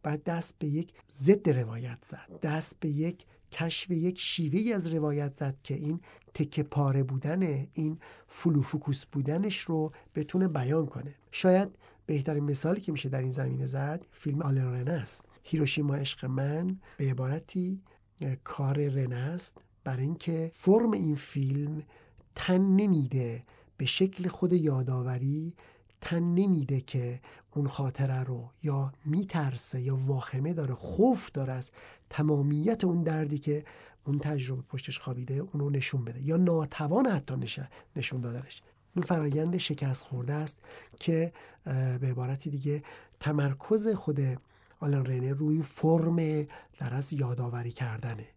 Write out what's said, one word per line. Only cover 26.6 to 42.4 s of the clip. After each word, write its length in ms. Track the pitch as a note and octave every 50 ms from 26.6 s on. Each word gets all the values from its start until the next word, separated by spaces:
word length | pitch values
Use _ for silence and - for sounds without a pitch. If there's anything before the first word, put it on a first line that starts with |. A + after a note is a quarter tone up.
| C#3 B2+ C#3 C3
که 400 | C3+ - - B2+ B2 B2 B2 B2+ - - - - _ _ -
اون 120 | D3 C#3+
خاطره 560 | C3+ - - C#3 C3 C3 - C3+ C3 C3 C3
رو، 280 | B2+ C3 B2+ A#2+ A#2 B2 _ _
یا 300 | - D3+ C#3 C3+ C#3 C3+ - - -
می‌ترسه 760 | D3+ D3+ F#3 G3 F#3+ - E3 D3 C3+ B2 A#2 - - - C3
یا 160 | B2 C3+ C3+
واهمه 560 | C3 C3 C3+ C#3 B2+ A#2+ - - C3 C#3 D#3+
داره، 220 | F3 E3 D3 C3 B2+
خوف 560 | - - - - - G#3+ C4 B3 F#3 - -
داره 200 | - C#3+ C3+ C3
از 180 | C3 B2+ B2+ - - - - - - - _ _
تمامیت 760 | - - D3+ D3+ D3+ C#3+ C#3 C#3+ D3 D3 D#3 G#3+ A3+ A3+ G3
اون 180 | F3+ F3 F3
دردی 360 | D#3+ D#3+ D#3 D#3 D#3 D3 D3+ C#3+
که 260 | - D3+ D3 D3+ D3 - - - - - - _ _
اون 140 | C#3+ C#3 C#3+
تجربه 440 | C#3+ D3 D3+ C#3 B2+ B2+ C3 B2+
پشتش 360 | C3 _ - C3 - - C#3 -
خوابیده 360 | - C3 B2 B2 B2 B2 C3+
اون 260 | C#3 - - - C#3+
رو 100 | C#3+ C#3+
نشون 340 | C#3+ C3+ C3 - - C3 A#2
بده، 180 | A#2 A#2+ B2+
یا 140 | C3 D3 D#3+
ناتوان 720 | E3+ F3+ F3 E3+ D#3+ D#3 C#3 - - D#3 C#3+ E3+ A#3 C4+
حتی 300 | B3 G3+ - C3+ - C3
نش-، 240 | B2+ B2 A2+ - C#3+ C3 - - - - _ _
نشون 240 | D3 B2 - C3 B2+
دادنش. 420 | A#2+ A#2+ A#2 B2 C3 - - - _ _ _ _ _ _ _
این 100 | F3+ E3
فرایند 520 | - F3+ E3 D3+ D3 C#3+ D#3 D#3 E3+ F3
شکست 480 | F3+ - - D3+ C#3 D3 C#3 C3 - -
خورده 280 | - C3+ B2 A#2+ B2+
است 260 | D3 D3+ D#3 D#3 - _ - - - - - - -
که، 360 | - - - E3 D#3+ E3 E3+ - - - - - _ _
اه، 320 | D3+ C3+ C3 C3 C3 B2+ B2
به 80 | C3+
عبارت 420 | B2+ B2+ B2+ B2 B2+ C3+ C3+